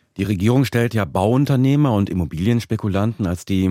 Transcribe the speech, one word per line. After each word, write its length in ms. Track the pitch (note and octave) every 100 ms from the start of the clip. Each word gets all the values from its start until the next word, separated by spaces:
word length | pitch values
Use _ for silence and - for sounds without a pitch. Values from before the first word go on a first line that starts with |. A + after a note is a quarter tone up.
| _ -
Die 40 |
Regierung 420 | G2 G2 G#2 B2+
stellt 300 | B2 A#2+ A#2
ja 100 | A2+
Bauunternehmer 880 | F#2 F#2+ G2+ B2+ C#3+ C3+ C3 C#3+ C#3+
und 160 | G#2 G2+
Immobilienspekulanten 1200 | F#2 D#2+ D#2 G2 A#2+ - A2 G#2+ F#2+ G#2+ A2 F#2+
als 180 | F2
die, 220 | - G2 F#2